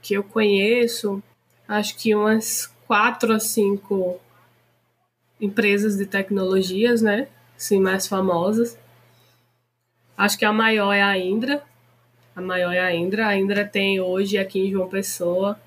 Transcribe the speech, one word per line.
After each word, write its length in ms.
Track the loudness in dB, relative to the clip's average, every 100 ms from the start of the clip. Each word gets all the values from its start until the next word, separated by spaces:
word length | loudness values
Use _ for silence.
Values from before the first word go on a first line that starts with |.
que 120 | -2
eu 80 | -4
conheço, 1000 | -2 0 2 2 2 2 0 -2 -6 -6 -10 _ _ _ -6
acho 300 | -4 -4 -4
que 180 | 0
umas 580 | 2 4 2 0 -6 -8 _ _
quatro 460 | 2 2 2 0
a 80 | 0
cinco 800 | 0 0 0 0 -2 -2 -2 -6 _ _ _ _ _ _ _ _ _ _ _ _
empresas 560 | -4 0 2 2 0 -2
de 80 | -2
tecnologias, 920 | -4 -2 -2 0 0 0 0 2 4
né, 280 | 2 0 -4 _ _ _
assim, 240 | -2 2
mais 260 | 2 0 -2
famosas. 720 | -2 0 0 0 0 -2 -4 _ _ _ _ _ _ _ _ _ _ _ _ _ -2
Acho 220 | -2 0
que 60 |
a 80 | 0
maior 400 | 2 2 2 2
é 100 | 2
a 140 | 2 2
Indra. 440 | 0 -2 -2 -4 -6 _ _ _ _ _ _ -12
A 40 |
maior 320 | -6 -2 0
é 80 | 0
a 140 | 0
Indra. 320 | 0 -2 -2 0
A 80 | 0
Indra 280 | 0 0
tem 360 | -2 -2 0 0
hoje 360 | -2 -2 0 -2
aqui 220 | -2 -2
em 100 | -2
João 180 | -2 -2
Pessoa 720 | -4 -6 -4 -2 0 -2 -4